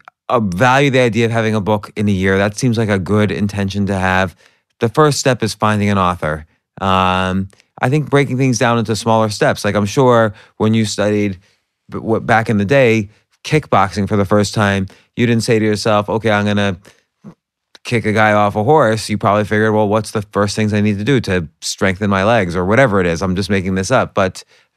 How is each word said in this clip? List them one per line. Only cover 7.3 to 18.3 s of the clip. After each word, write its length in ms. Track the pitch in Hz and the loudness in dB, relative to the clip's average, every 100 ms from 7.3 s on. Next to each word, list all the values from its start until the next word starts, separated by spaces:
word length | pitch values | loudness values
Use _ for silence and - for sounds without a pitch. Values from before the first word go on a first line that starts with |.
| 95 98 _ _ - | -4 -6 _ _ -6
I 80 | 127 | -2
think 200 | 151 131 | -2 0
breaking 260 | 143 131 127 | 0 0 0
things 200 | 135 113 | 0 2
down 180 | 120 117 | 0 0
into 160 | 110 107 | -2 -2
smaller 320 | 113 110 110 | 0 0 0
steps. 360 | 101 143 104 | 0 -2 0
Like 100 | 104 | -2
I'm 120 | 101 101 | -2 -2
sure 480 | 143 127 120 110 - - - | 2 4 4 2 -2 -14 -2
when 140 | 110 | 0
you 120 | 113 | 2
studied 500 | 107 - 104 104 104 90 _ _ _ _ - | 0 -2 -2 0 -2 -6 _ _ _ _ -14
b-, 80 | - | -10
w-, 220 | 98 110 | -4 -4
back 280 | 123 113 113 | 0 0 2
in 100 | 104 | 0
the 60 | |
day, 460 | 98 139 120 113 98 _ _ _ | 2 2 4 2 -2 _ _ _
kickboxing 600 | - 156 - 107 95 107 95 | -4 -2 0 0 0 -2 -2
for 80 | 104 | 0
the 80 | |
first 300 | 98 104 101 | 2 2 0
time, 320 | 113 101 98 95 - _ - | 0 0 0 -4 -10 _ -2
you 100 | 117 | 0
didn't 160 | 117 | 0
say 160 | 110 113 | 2 0
to 60 | |
yourself, 440 | 107 107 117 104 101 | 2 0 0 0 0
"Okay, 220 | 107 110 | -2 0
I'm 140 | 104 104 | 0 0
gonna 320 | 104 101 90 - _ _ _ - - _ _ _ _ | 0 -2 -4 -12 _ _ _ -20 -20 _ _ _ _
kick 200 | - 117 | -6 -4
a 80 | 104 | 0
guy 200 | 107 107 | 2 2